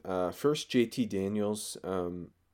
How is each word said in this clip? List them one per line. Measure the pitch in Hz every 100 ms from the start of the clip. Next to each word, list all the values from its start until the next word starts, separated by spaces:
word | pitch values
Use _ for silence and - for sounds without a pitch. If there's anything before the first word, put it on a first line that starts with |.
Uh, | - 92 90
first, | 87 143 151 -
J | 127 113
T | - 110
Daniels. | 98 98 104 104 107 - -
Um, | - 92 90 87 82 _ _